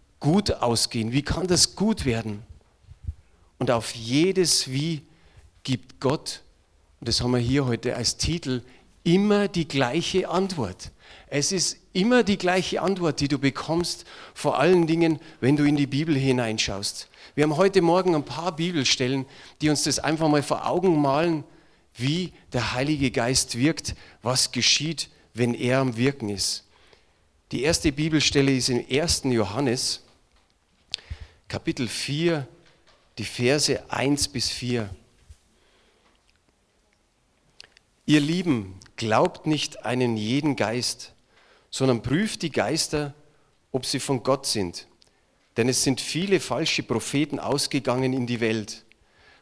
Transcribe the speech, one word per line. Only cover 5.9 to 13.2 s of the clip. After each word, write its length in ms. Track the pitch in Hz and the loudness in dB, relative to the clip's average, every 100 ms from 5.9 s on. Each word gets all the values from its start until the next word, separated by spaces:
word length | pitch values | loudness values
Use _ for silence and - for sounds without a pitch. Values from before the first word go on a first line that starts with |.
| - | -4
Gott, 440 | 135 156 - - - _ _ _ _ - | 0 0 -4 -14 -16 _ _ _ _ -12
und 100 | 117 | -4
das 120 | 113 | -2
haben 100 | 123 | 0
wir 80 | 123 | 0
hier 260 | 120 139 131 | 2 2 2
heute 300 | 117 123 117 | -2 -2 -4
als 220 | 110 - | -4 -2
Titel, 440 | - 165 139 127 - - _ _ | -2 -2 -4 -6 -8 -20 _ _
immer 440 | - 180 208 208 202 | 2 4 4 4 2
die 200 | 175 165 | -2 -2
gleiche 640 | 135 127 147 - 190 - | 0 0 0 -2 -2 0
Antwort. 600 | 170 190 180 104 92 - - - - - | -2 -2 -2 -6 -6 -16 -20 -20 -20 -8
Es 240 | 139 143 | -2 0
ist 260 | 190 - - _ | 0 -2 -6 _
immer 300 | 185 202 247 | 0 4 4
die 140 | 196 202 | 4 2
gleiche 440 | 180 185 - - | 2 2 0 -2
Antwort, 380 | 170 196 170 | 0 0 0
die 80 | - | 0